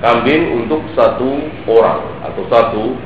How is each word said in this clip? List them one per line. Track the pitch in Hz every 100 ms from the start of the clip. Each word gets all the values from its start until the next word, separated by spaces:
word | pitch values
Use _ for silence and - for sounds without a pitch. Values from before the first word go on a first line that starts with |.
Kambing | 117 117 117 156 170 120
untuk | 113 156 -
satu | - 117 - 127 143 156 -
orang | - 113 101 78 - - -
atau | - 98
satu | 120 - 107 117 -